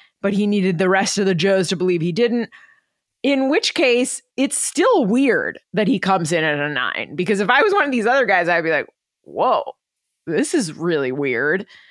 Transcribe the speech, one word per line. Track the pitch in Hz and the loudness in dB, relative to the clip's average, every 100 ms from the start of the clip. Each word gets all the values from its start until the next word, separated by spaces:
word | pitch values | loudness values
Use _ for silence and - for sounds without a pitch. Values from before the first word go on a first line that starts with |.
| _ _ | _ _
but | 196 | -2
he | 196 208 | 0 2
needed | 208 185 165 | 2 0 2
the | 185 | 2
rest | 190 196 208 | 2 2 0
of | 190 | 0
the | 170 | 2
Joes | 196 190 175 | 2 2 0
to | 170 | -2
believe | 185 175 | 0 0
he | 170 | -2
didn't. | 170 240 240 220 - - _ _ _ _ _ | 0 0 0 -4 -12 -20 _ _ _ _ _
In | 277 269 269 | -2 0 2
which | 311 - | 0 0
case, | - 269 240 262 - _ - | 0 2 2 0 -6 _ -4
it's | 269 - | -2 -2
still | - 285 453 403 196 | -4 0 2 4 2
weird | 247 277 165 80 - _ | 2 2 0 -2 -8 _
that | 180 208 | -2 0
he | 240 | 0
comes | 190 190 156 | 0 0 0
in | 170 | 0
at | 156 147 | 0 0
a | 147 | -2
nine, | 135 120 - 110 151 | -2 -4 -6 -8 -6
because | 185 196 | -2 0
if | 202 | 2
I | 262 | 2
was | 415 | 2
one | 403 285 | 2 0
of | |
these | 247 214 | 0 2
other | 269 208 | 2 2
guys, | 185 175 | 0 2
I'd | 170 | 0
be | 160 | 0
like, | 147 - _ _ _ | -2 -4 _ _ _
"Whoa, | - 90 147 127 - - _ _ _ _ - | -14 -2 0 0 -2 -14 _ _ _ _ -6
this | 165 311 | -4 0
is | 320 165 | -2 -4
really | 143 170 156 131 | -4 -2 -2 -2
weird." | 135 139 117 147 185 226 - - | -2 -2 0 0 -2 -4 -18 -20